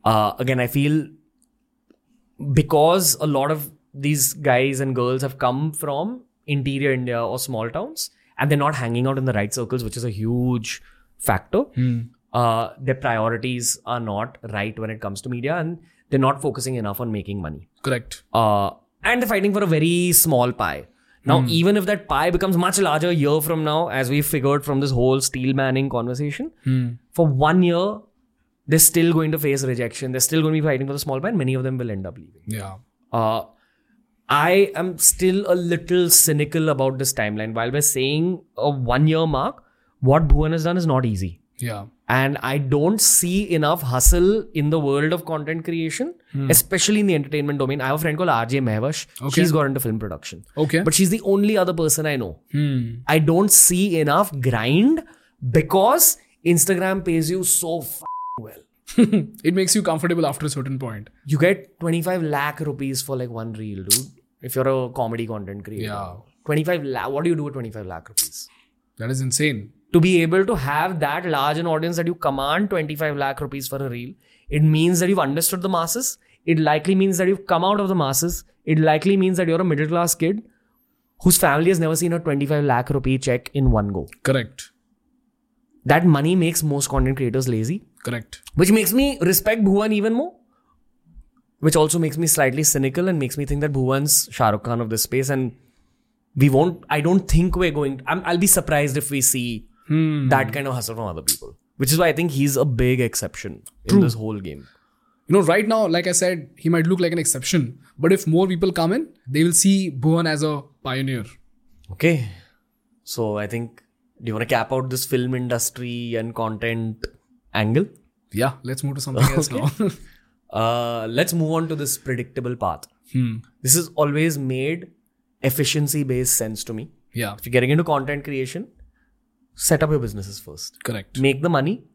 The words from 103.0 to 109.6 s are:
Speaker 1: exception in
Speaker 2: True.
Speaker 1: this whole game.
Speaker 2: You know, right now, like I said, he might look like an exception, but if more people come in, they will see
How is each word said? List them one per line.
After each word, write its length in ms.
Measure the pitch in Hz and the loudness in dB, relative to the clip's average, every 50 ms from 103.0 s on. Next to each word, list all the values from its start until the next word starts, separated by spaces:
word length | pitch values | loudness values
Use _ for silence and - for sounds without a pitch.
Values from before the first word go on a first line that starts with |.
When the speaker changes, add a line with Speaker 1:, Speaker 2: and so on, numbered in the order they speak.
Speaker 1:
exception 640 | 123 113 - - - 95 - - - 101 69 55 _ - _ _ - | 0 -2 -2 -6 -8 -8 -10 -12 -14 -14 -14 -14 _ -20 _ _ -2
in 40 | - | 4
Speaker 2:
True. 100 | 180 202 | 4 6
Speaker 1:
this 140 | 180 135 110 | 6 4 2
whole 240 | 110 107 110 110 104 | -2 -6 -6 -6 -6
game. 280 | 95 85 71 71 69 - _ _ _ _ _ _ _ _ _ _ _ | -8 -10 -12 -14 -16 -20 _ _ _ _ _ _ _ _ _ _ _
Speaker 2:
You 60 | - 151 | 2 4
know, 60 | 165 | 4
right 260 | 180 156 170 208 214 | 6 4 4 2 2
now, 200 | 214 220 220 214 175 | 2 2 2 2 2
like 180 | 165 175 170 | 0 0 0
I 60 | 180 | 0
said, 380 | 175 - 185 180 180 165 139 - _ | 0 0 0 0 0 -2 -8 -14 _
he 120 | - - 165 | -4 0 0
might 180 | 170 170 160 | 2 2 2
look 140 | 170 190 175 | 2 0 0
like 120 | 180 170 | 0 -2
an 60 | 170 170 | -2 -2
exception, 600 | 156 - - 131 127 - - 170 131 117 - - - _ _ - | -2 -2 -2 -2 -2 0 0 0 0 -2 -6 -16 -20 _ _ -2
but 140 | 147 175 | 2 2
if 140 | 196 190 - | 2 2 2
more 200 | 160 156 175 190 | 2 2 2 2
people 240 | 190 185 165 190 190 | 2 0 0 0 0
come 200 | 175 170 165 165 | 0 0 0 0
in, 160 | 202 269 330 - - _ _ | 0 -2 -2 -6 -12 _ _
they 160 | 127 131 147 | -4 0 2
will 100 | 160 180 | 2 4
see 380 | - - | 4 4